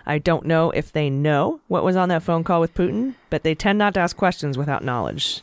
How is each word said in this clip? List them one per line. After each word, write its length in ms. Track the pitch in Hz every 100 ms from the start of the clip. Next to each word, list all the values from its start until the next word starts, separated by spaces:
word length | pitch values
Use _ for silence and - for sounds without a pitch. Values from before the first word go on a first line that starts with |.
| -
I 120 | 151
don't 280 | 170 165 -
know 240 | 165 165
if 220 | - -
they 180 | 156 147
know 500 | 135 147 143 175 311 -
what 140 | 180
was 120 | 180 185
on 120 | 185
that 120 | 165
phone 220 | 180 165
call 160 | 165 170
with 140 | 165
Putin, 400 | - 180 214 262 247 -
but 120 | 156
they 120 | 160
tend 240 | 156 208 208
not 160 | 208
to 60 | 196
ask 160 | 175 -
questions 400 | 185 - 147 131
without 280 | 143 139
knowledge, 580 | 131 120 71 143 - -